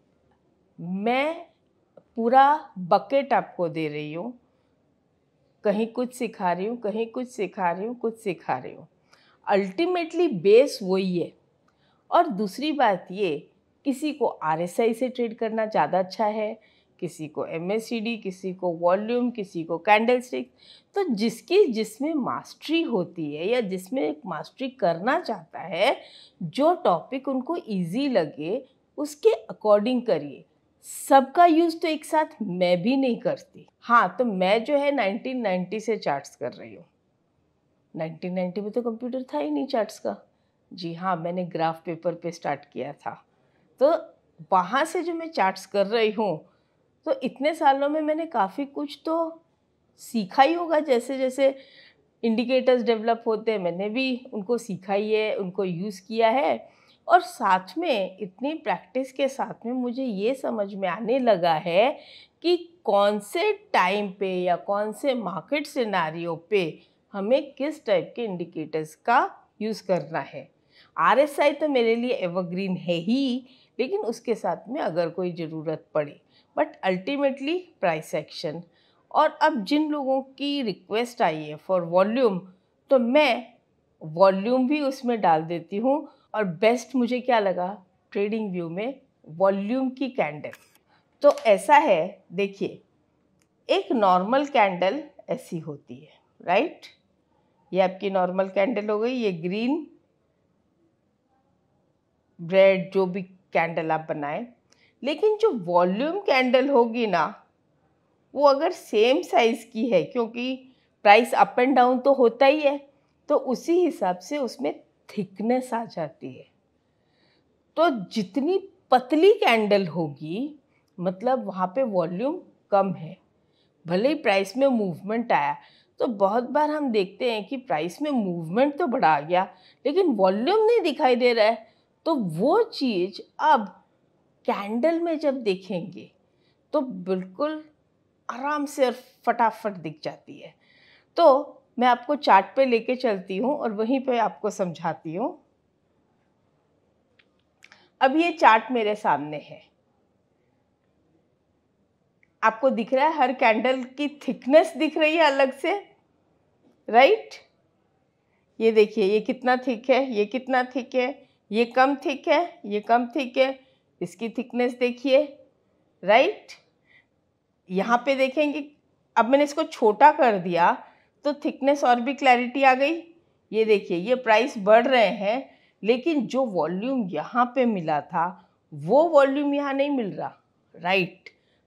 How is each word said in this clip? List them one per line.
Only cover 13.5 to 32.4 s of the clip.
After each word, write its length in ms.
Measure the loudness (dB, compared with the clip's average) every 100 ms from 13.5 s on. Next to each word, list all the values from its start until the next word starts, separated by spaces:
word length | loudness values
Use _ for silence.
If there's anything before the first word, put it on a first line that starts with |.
| _ _ _ -6
किसी 260 | -4 -4
को 140 | -2 -4
आरएसआई 640 | -2 -4 -2 -2 0 0
से 160 | 0 -4
ट्रेड 280 | -4 -6 -4
करना 280 | -6 -4 -2
ज़्यादा 340 | 0 0 0
अच्छा 260 | -2 -2 -4
है, 520 | -2 -6 -8 _ _ _ _
किसी 280 | -12 -10 -12
को 180 | -10 -8
एमएसीडी, 720 | -8 -4 -6 -4 -6 -6 -8
किसी 360 | -10 -10 -10
को 180 | -6 -6
वॉल्यूम, 580 | -2 0 0 0 -2 -2
किसी 320 | -4 -8 -8
को 140 | -6 -2
कैंडलस्टिक। 760 | 2 4 4 0 -2 -8 -10 _ -20 -20 _ -4
तो 80 |
जिसकी, 600 | -2 0 -2 -2 2 4 4
जिसमें 480 | 0 -6 -6 -4
मास्टरी 680 | -4 -4 -6 -10 -14 -4 -2
होती 540 | 0 -2 -4 -6 -8 -6
है 120 | -2
या 140 | -2
जिसमें 400 | -2 -6 -6 -4
एक 200 | -4 -6 -10
मास्टरी 440 | -10 -12 -10 -10
करना 500 | -2 -2 0 -2 -2
चाहता 400 | -4 -10 -12 -14
है, 400 | -8 0 0 0 -8 -20 -20 -12
जो 300 | -8 0 2
टॉपिक 540 | 2 0 0 -2 -8 -4
उनको 300 | -4 -4 -8 -6
ईजी 400 | -4 -4 -2 0
लगे, 560 | 0 0 -4 -6 -8 -8 _ _ -10
उसके 360 | -10 0 2 2 -2
according 520 | -4 4 4 4 -2 0
करिए। 360 | -2 -4 -14 -20 _ _ _ -20 -14 4
सबका 360 | 4 6 6 6
यूज़ 320 | 6 2 0
तो 100 | -4
एक 180 | -4 -2
साथ 200 | -2 -2 -6